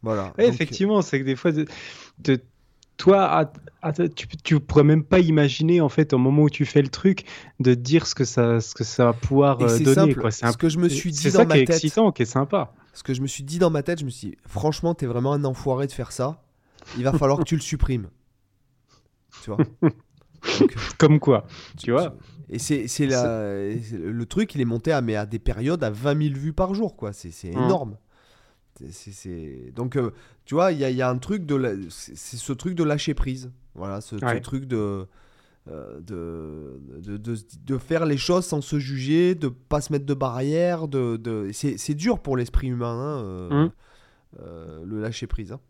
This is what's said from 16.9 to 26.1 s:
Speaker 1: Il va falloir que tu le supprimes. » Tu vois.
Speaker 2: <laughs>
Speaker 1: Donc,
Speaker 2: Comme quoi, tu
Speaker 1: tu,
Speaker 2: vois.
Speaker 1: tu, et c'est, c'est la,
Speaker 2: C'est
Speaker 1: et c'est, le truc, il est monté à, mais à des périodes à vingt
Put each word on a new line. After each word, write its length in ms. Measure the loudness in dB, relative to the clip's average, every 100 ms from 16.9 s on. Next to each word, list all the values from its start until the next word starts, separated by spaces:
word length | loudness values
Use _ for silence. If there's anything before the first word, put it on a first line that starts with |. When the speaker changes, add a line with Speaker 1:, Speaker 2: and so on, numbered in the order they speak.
| -2
Speaker 1:
Il 60 |
va 80 | 0
falloir 260 | 2 2 2
que 60 |
tu 100 | 0
le 80 | -2
supprimes. » 460 | -2 0 0 0 -6 _ _ _ _ _ _ _ _ _ _ _ _ -18
Tu 80 | -8
vois. 80 | -2 -2 2
Speaker 2:
<laughs> 80 | 0 0 _ _ _ _ -6 4
Speaker 1:
Donc, 140 | 4 2 -10 4
Speaker 2:
Comme 220 | 6 6
quoi, 260 | 6 2 2 -18 -20 -10
tu 60 |
Speaker 1:
tu, 60 | -2
Speaker 2:
vois. 180 | 0 0 -6 -20 -20 -12
Speaker 1:
tu, 60 | -10
et 20 |
c'est, 300 | -2 -2 -2
c'est 180 | -2 0
la, 160 | 2
Speaker 2:
C'est 480 | 0 -2 -4 -4 -4 -6
Speaker 1:
et 40 |
c'est, 160 | -8 -10
le 300 | -6 -6 -4
truc, 280 | -2 -2 -2
il 40 |
est 40 | -2
monté 240 | -2 0
à, 100 | 0
mais 140 | 0
à 100 | -2
des 140 | -4 -4
périodes 460 | -4 -2 -2 -2
à 60 | -2
vingt 240 | -2 -2